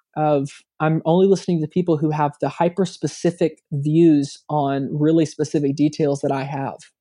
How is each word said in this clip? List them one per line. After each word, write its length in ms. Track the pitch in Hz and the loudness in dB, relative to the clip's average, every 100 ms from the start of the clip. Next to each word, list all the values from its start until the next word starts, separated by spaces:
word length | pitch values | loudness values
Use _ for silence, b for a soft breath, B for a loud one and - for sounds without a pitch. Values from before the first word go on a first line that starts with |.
| _ | _
of, 360 | 160 151 147 143 - _ - | -2 0 0 -2 -8 _ -4
"I'm 220 | 156 160 160 | 0 0 2
only 200 | 175 196 | 4 4
listening 360 | 190 - 170 | 2 0 -2
to 60 | 151 | -2
people 280 | 180 175 151 | -2 0 0
who 140 | 156 | 0
have 220 | 151 147 - | -2 -2 -2
the 80 | 175 | -6
hyper-specific 1120 | - 175 175 180 - 151 - 175 175 160 - _ | -2 -2 -2 -4 -4 -8 -4 -4 0 -4 -4 _
views 720 | 143 151 160 170 147 139 - - | -4 0 4 6 6 0 -8 -6
on 400 | 151 139 139 135 | -2 -2 -2 -4
really 320 | 147 151 165 | 0 2 2
specific 500 | 147 - 147 160 143 | 0 -2 -4 -2 -2
details 460 | 143 151 - 147 143 | 0 0 0 -2 0
that 120 | 143 | -2
I 100 | 139 | -4
have." 340 | 135 143 131 69 - _ | -6 -6 -8 -10 -18 _